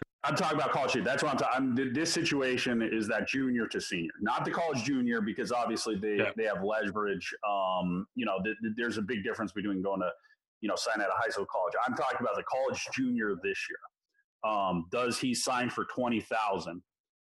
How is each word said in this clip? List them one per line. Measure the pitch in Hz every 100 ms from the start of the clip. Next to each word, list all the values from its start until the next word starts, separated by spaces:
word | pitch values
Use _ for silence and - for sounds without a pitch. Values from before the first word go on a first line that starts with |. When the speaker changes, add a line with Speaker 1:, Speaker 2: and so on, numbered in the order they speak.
| - _ 143
Speaker 1:
I'm | 147
talking | 170 151
about | 135
college | 151 131
seniors. | 127 170
That's | 139
what | 151
I'm | 131
ta-, | 127
I'm, | 127 135 120
th-, | 135
this | 123 160
situation | 175 156 143 131 123 127 120
is | 113 110 107
that | 110 101
junior | 135 131 123 107
to | 101
senior, | - 95 82 -
not | 104 135
the | 156
college | 160 170 139
junior, | 110 139 123 117
because | 107 101 104
obviously | 120 113 110 117 104
they, | 107 104
Speaker 2:
Yeah. | 107 107
Speaker 1:
they |
have | 110 98
leverage. | 98 110 104 101 104 95 - - 104
Um, | 101 95 92 90 90 101 -
you | 113
know, | 95
th-, | 101 107
th-, | 113 110
there's | 117 107
a |
big | 101 120
difference | 98 107 104
between | - 101 95
going | 95 95
to, | 90 - - _ _ _
you | 107
know, | 95
sign | 120 110
at | 101
a | 95
high | 117
school, | 101 95
college. | - 104 104 123
I'm | 127
talking | 139 123
about | 120 101
the |
college | 123 135 131 113 -
junior | - 131 120 110 95
this | 95 95 -
year. | - - _ _ _ _ _ 110
Um, | 107 95 90 85
does | 120 123 113
he | 131
sign | 117 - 127 123
for | 113 101
twenty | - 123 113
thousand? | - 113 107 98 85 87 - _ _ _